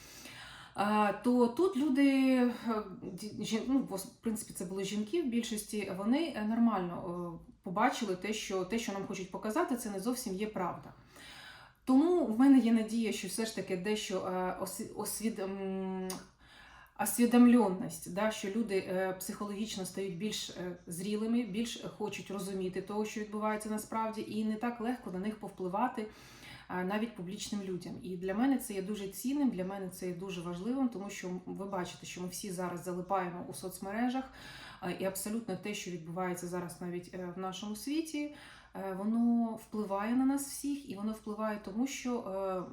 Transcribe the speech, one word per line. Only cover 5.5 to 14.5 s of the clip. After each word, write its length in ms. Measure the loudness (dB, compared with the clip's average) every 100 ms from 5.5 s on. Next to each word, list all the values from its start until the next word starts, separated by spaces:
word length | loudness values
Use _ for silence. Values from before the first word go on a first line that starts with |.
| -4 -4 -4 -4 -2
вони, 360 | 2 4 2 -2
е, 80 |
нормально, 920 | 0 4 6 4 0 -4 -6 -4 -6 -8
е, 100 | -14 -14
побачили 540 | -4 2 2 2 -2 -2
те, 160 | -2
що, 320 | -4 -2 -2
те, 140 | 0 -2
що 140 | -2
нам 140 | -2 -4
хочуть 240 | -6 -8
показати, 460 | -6 -2 0 0 0
це 140 | -2
не 100 | -4
зовсім 360 | -2 -2 -2 -4
є 100 | -4
правда. 460 | -2 -4 -4 -12 -18 -20 -20 -18 -18 -18 -18 -20 _
Тому 420 | 6 8 8 6 4
в 120 | 8
мене 200 | 10 10
є 140 | 10
надія, 400 | 6 4 0 0
що 160 | 0 -4
все 180 | -2 -2
ж 100 | -2
таки 200 | -2 -2
дещо, 420 | 0 -2 0 -2
е, 380 | 0 0 0